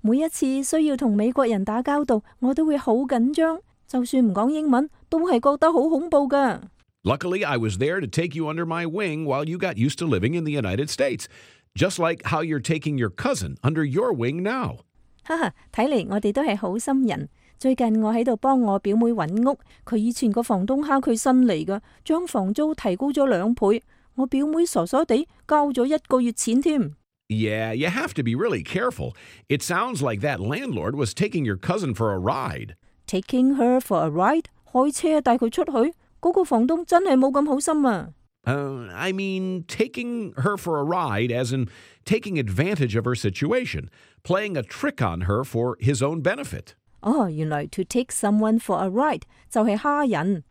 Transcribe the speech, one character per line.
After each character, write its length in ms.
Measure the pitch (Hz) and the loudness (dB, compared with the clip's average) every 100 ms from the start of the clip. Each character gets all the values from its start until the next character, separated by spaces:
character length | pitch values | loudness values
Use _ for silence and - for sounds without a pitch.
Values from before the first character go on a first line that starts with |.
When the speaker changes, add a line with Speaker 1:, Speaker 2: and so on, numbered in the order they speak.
Speaker 1:
每 160 | 214 254 | 2 2
一 100 | 320 | 0
次 340 | - 269 269 | -2 -2 0
需 240 | 269 320 302 | 0 2 2
要 100 | 262 | 2
同 180 | 262 208 | 2 2
美 160 | 220 | 2
國 160 | 254 247 | 2 2
人 160 | 208 | 0
打 180 | 196 220 | 0 -2
交 220 | 254 285 | 0 0
道， 180 | 294 220 - _ | 2 0 -2 _
我 140 | 247 | 0
都 120 | 269 311 | 2 2
會 100 | 285 | 0
好 180 | - | 2
緊 400 | 233 269 247 240 | 0 2 2 2
張。 280 | 302 320 330 _ _ _ | 2 0 0 _ _ _
就 160 | 254 | -4
算 240 | 247 262 233 | 0 4 4
唔 60 | |
講 160 | 190 233 | 4 0
英 200 | 302 302 | 0 2
文， 200 | 247 294 - - | 2 2 -8 -4
都 140 | 320 | 0
係 120 | 349 247 | 2 4
覺 220 | 277 285 | 2 4
得 140 | 320 | 4
好 160 | 247 302 | 4 4
恐 220 | 302 339 | 0 2
怖 180 | 285 277 | 2 4
㗎。 320 | 277 262 190 - _ _ _ | 2 2 -2 -10 _ _ _
Speaker 2:
Luckily, 440 | 92 135 180 185 170 | -2 0 0 -2 0
I 80 | 127 | 0
was 200 | 110 92 | 0 0
there 240 | 139 185 | 0 0
to 60 | 131 | -2
take 280 | 156 170 143 | -2 -2 -2
you 120 | 156 | -4
under 180 | 160 165 | -4 -4
my 200 | 165 170 | -4 -4
wing 380 | 175 196 156 | -4 -4 -4
while 220 | 156 135 156 | -2 -2 -2
you 120 | 175 | -4
got 200 | 185 104 | -4 0
used 200 | 131 - | 0 0
to 60 | 165 | 0
living 300 | 104 107 170 | 2 2 0
in 60 | |
the 80 | 156 | -2
United 380 | 143 101 101 147 | -2 -2 -2 -4
States, 380 | - 139 120 - - - _ _ | -2 -2 -2 -10 -18 -20 _ _
just 320 | - 180 185 165 | 0 0 2 -2
like 220 | 170 - | -2 -2
how 160 | 180 | -2
you're 160 | 165 147 | 0 -4
taking 380 | 117 160 151 139 | -2 -2 -2 -2
your 120 | 110 | -2
cousin 460 | - 277 240 87 67 | -2 -2 -2 -4 -2
under 240 | 131 160 147 | 0 0 0
your 280 | 143 247 | 0 0
wing 300 | 151 117 160 | 0 -2 -2
now. 360 | 190 262 247 117 _ _ _ _ | -4 -2 -4 -8 _ _ _ _
Speaker 1:
哈 140 | - 330 | -6 -2
哈， 160 | 269 - - | -2 -6 -10
睇 160 | - 254 | -2 0
嚟 200 | 262 170 | 0 0
我 100 | 202 | -2
哋 140 | 208 | 0
都 100 | 208 | 0
係 140 | 302 202 | 0 -2
好 200 | 190 208 | -4 -4
心 280 | - 269 247 | 0 0 2
人。 240 | 156 147 _ _ - | -2 -8 _ _ -2
最 160 | 262 | 0
近 300 | 254 240 220 | 2 2 2
我 100 | 214 | 2
喺 120 | 226 240 | 2 0
度 100 | 220 | 0
幫 240 | 262 269 | 2 4
我 160 | 226 196 | 4 2
表 160 | 196 214 | 2 2
妹 80 | 233 | 4
搵 360 | 226 156 202 254 | 2 0 2 0
屋， 80 | 277 - - - | 0 -8 -20 -4
佢 100 | 233 | 0
以 160 | 220 | 0
前 180 | 233 233 | 0 0
個 120 | 202 | 0
房 240 | 233 202 202 | 0 0 2
東 160 | 269 | 0
蝦 180 | 302 269 | 2 0
佢 140 | 285 330 | 2 2
新 300 | 269 254 254 | 4 6 4
嚟 180 | 165 160 | 2 -2
㗎， 140 | 202 - _ | -4 -6 _
將 240 | - 320 359 | -2 -2 0
房 260 | 247 185 | -2 -2
租 220 | 214 302 311 | 0 0 0
提 200 | 220 185 | -2 0
高 120 | 277 | -2
咗 160 | 285 269 | 2 2
兩 300 | 185 202 240 | 2 2 2
倍。 260 | 202 226 - _ _ - | 2 2 -2 _ _ -4
我 100 | 262 | -2
表 180 | 269 294 | 0 0
妹 200 | 320 339 | 0 0
傻 200 | 214 170 | 0 0
傻 200 | 262 330 | 0 2
地 220 | 226 320 _ - | 0 0 _ 0
交 220 | 302 294 | 2 2
咗 160 | 254 254 | 2 0
一 120 | 302 _ | 0 _
個 100 | 262 | 0
月 140 | 240 | 0
錢 280 | 233 - 240 | -2 0 2
添。 340 | 320 302 156 151 _ _ _ | 2 0 -2 -6 _ _ _
Speaker 2:
Yeah, 440 | 107 107 107 113 | -2 0 -2 -2
you 160 | 113 160 | -2 -2
have 240 | 208 320 | -2 -4
to 100 | - | -4
be 120 | 117 120 | -2 0
really 280 | 226 127 | 0 -2
careful. 500 | 78 185 247 - 123 - - - _ | -4 -2 -2 -4 -10 -10 -20 -20 _
It 140 | 143 | -2
sounds 400 | - 175 240 202 | 0 -2 -2 -2
like 200 | 135 104 | -2 -2
that 180 | 143 113 | -2 -2
landlord 560 | 101 165 269 113 82 139 | -4 -4 -4 -4 -4 -2
was 180 | 117 | -4
taking 320 | - 214 180 127 | -2 -2 0 -2
your 120 | 95 | -2
cousin 360 | - 185 160 | -2 -2 -2
for 180 | 98 113 | -2 0
a 60 | 95 | 0
ride. 580 | 95 131 127 71 55 - _ _ - | -2 -2 -4 -8 -12 -16 _ _ -6
Speaker 1:
Taking 500 | 190 - 254 262 277 | -6 -2 2 2 4
her 240 | 240 254 | 4 2
for 200 | - 175 | 2 0
a 100 | 156 | 0
ride？ 360 | 151 196 320 - _ _ | 2 2 2 -4 _ _
開 220 | 254 285 | 0 2
車 280 | - 320 311 | 0 2 2
帶 160 | 262 247 | 2 2
佢 120 | 233 | 0
出 140 | 294 | 0
去？ 300 | 359 262 277 - _ _ | 0 2 0 -2 _ _
嗰 100 | 339 | 0
個 120 | 370 | 2
房 240 | 349 233 254 | 2 2 2
東 180 | 339 349 | 0 2
真 180 | 349 | 2
係 140 | 381 262 | 4 4
冇 140 | 269 | 4
咁 160 | 277 294 | 2 0
好 120 | 277 | 0
心 260 | 285 311 269 | 0 2 2
啊。 240 | 190 165 - _ _ | 0 -6 -16 _ _
Speaker 2:
Uh, 460 | 117 139 139 135 110 | -4 -2 -4 -8 -10
I 200 | 90 180 | -6 -4
mean, 540 | 190 196 190 185 185 170 | -4 -4 -4 -4 -6 -8
taking 680 | - 226 - 240 240 202 - | -4 -4 -4 -8 -6 -8 -2
her 200 | 156 202 | -2 -2
for 240 | 175 156 | -2 -2
a 40 | |
ride, 480 | 143 180 156 104 120 | 0 -2 0 -2 -2
as 220 | 120 123 | -2 -2
in 140 | 135 120 - - _ - | -2 -4 -8 -20 _ -2
taking 340 | 220 220 170 | -2 0 -4
advantage 560 | 113 92 170 196 127 110 | -2 0 0 0 0 0
of 80 | 117 | -2
her 100 | 123 | -2
situation, 760 | 107 95 147 247 247 76 - _ _ _ | -4 -2 -2 -2 -2 -8 -12 _ _ _
playing 340 | - 180 208 165 | -2 -2 0 -6
a 60 | |
trick 380 | 110 - - - | -8 -6 -6 -2
on 240 | 104 85 90 | -2 -2 -2
her 160 | 104 | -2
for 340 | 135 117 123 - | -2 -2 -2 0
his 220 | 113 135 | -2 0
own 200 | 139 165 | -2 -2
benefit. 520 | 147 240 277 - - _ _ - | -2 -4 -8 -12 -14 _ _ -6
Speaker 1:
哦， 280 | 208 285 196 | 0 0 0
原 180 | 151 156 | -2 -4
來 200 | 151 - | -4 -6
to 160 | - | -6
take 240 | 180 240 254 | -2 -2 -2
someone 500 | - 208 214 214 226 | -2 0 2 2 2
for 180 | - 175 | 0 -2
a 120 | 190 | 0
ride 340 | 202 302 208 - _ - | 0 0 -2 -8 _ -4
就 140 | 233 | 0
係 140 | 214 208 | 2 2
蝦 320 | 294 294 277 | 0 0 0
人。 340 | 180 175 185 - | 0 0 -2 -4